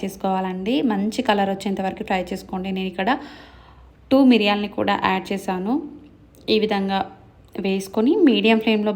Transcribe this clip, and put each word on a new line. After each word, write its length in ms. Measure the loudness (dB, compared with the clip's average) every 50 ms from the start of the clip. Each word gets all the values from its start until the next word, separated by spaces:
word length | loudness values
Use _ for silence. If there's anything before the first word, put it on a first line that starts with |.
| -6
చేసుకోవాలండి. 720 | -8 -8 -4 -4 -2 -2 -2 -2 -4 -6 -6 -4 -2 0 0 2 0 0
మంచి 300 | 0 -2 -2 -2 -2 0 0
కలర్ 200 | 2 2 2 0 -2
వచ్చేంత 260 | -4 -4 -6 -4 -4 -4 -6
వరకు 180 | -6 -6 -6 -4
ఫ్రై 120 | -4 -4 -4 -6
చేసుకోండి. 400 | -8 -10 -10 -10 -10 -8 -6 -6 -6 -4
నేను 100 | -6 -6 -4
ఇక్కడ 180 | -4 -2 -2 -2 -2 -4 -12 -20 -20 -20 -20 -20 -20 -20 -20 -20 -20 -20 -20 _ _ _ 2 4
టూ 80 | 6 6 8 6
మిరియాలని 380 | 6 4 2 2 0 -2 -4 -4 -2
కూడా 180 | 0 0 0 0 0 0
యాడ్ 160 | 0 0 -2 -4 -6
చేశాను. 420 | -6 -4 -4 -4 -4 -2 -2 -2 -2 -4 -6 -14 -18 -20 -20 -20 -20 -20 -20 _ -12 -4 0 0
ఈ 40 | 2 2
విధంగా 340 | 0 0 0 -2 0 -2 -2 -2 -4 -8 -20 -20 -20 -20 -20 -20 -18 -10 -6 -2
వేసుకొని 480 | -2 -2 -2 -4 -4 -2 0 2 2 4 4 6 4
మీడియం 300 | 4 4 4 4 4 4 4
ఫ్లేమ్‌లో 280 | 2 0 2 0 0 0